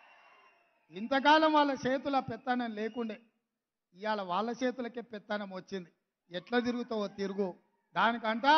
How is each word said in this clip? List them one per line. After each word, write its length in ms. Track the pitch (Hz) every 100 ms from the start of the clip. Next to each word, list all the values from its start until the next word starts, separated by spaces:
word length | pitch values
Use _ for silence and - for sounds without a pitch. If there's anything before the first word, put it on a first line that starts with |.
| - - _ _ _ _ _ _ _
ఇంతకాలం 640 | 165 220 269 269 311 311
వాళ్ళ 240 | 302 285 269 247
చేతుల 320 | 262 254 269
పెత్తనం 520 | 254 226 - 247 240
లేకుండే, 500 | 208 220 226 226 208 - _ _ _ _ _ _
ఇవాళ 280 | 175 208 214
వాళ్ళ 340 | 185 180 220 233
చేతులకే 380 | 254 247 233 240
పెత్తనం 520 | 220 214 - 208 202
వచ్చింది. 360 | 185 175 196 170 _ _ _ _
"ఎట్లా 280 | 175 180 240
తిరుగుతావో 480 | 240 240 240 220 202
తిరుగు." 480 | 202 196 196 196 170 _ _ _ 165
దానికంట 500 | 208 233 226 226 269